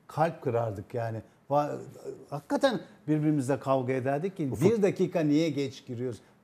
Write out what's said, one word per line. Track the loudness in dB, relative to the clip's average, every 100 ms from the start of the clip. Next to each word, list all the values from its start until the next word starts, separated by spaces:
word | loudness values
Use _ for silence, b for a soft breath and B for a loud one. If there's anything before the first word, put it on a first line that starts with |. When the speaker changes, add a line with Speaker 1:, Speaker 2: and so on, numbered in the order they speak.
| -8
Speaker 1:
Kalp | 0 0 0
kırardık | -2 0 0 -4 -8
yani. | -6 -4 -6 -10 b 0
Va-, | 2 2 -4 -10 -14 -14 -14 -10
hakikaten | -10 -2 2 2 0 -6 B -2
birbirimizle | 2 2 2 2 0
kavga | 2 0 2
ederdik | -2 0 -2 -4 -4
ki | -4
Speaker 2:
Ufuk. | 2 4
Speaker 1:
"Bir | 4
dakika | 2 2 0 2
niye | 4 4 2
geç | 0 -4 -6 -12
giriyoruz? | -6 -6 -8 b b